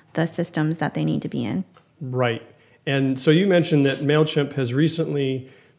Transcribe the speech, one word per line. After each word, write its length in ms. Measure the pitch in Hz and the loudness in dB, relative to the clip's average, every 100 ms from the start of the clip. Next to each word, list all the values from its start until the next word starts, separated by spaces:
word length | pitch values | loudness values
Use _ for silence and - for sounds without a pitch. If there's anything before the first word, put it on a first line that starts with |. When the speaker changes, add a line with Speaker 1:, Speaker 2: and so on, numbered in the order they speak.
| _ | _
Speaker 1:
the 120 | - 165 | -4 -2
systems 540 | - 170 160 151 165 | -2 -4 -2 -2 -2
that 140 | 151 165 | -4 -4
they 100 | 156 | -2
need 160 | 147 | -4
to 60 | - | -4
be 160 | - 113 | -6 -4
in. 200 | 190 - _ _ - | -6 -8 _ _ -14
Speaker 2:
Right. 400 | 131 127 120 113 - _ _ _ - | -6 -2 0 -2 -10 _ _ _ -4
And 320 | 139 135 131 | 0 0 0
so 100 | 165 | 4
you 140 | 160 196 | 4 4
mentioned 380 | 175 160 151 139 | 4 4 4 2
that 120 | 135 | 0
MailChimp 560 | 143 151 156 151 143 | 2 2 2 0 -2
has 200 | 139 120 | -2 -2
recently 760 | 127 160 160 156 147 135 131 127 - _ | 2 0 0 -4 -2 -2 -4 -8 -20 _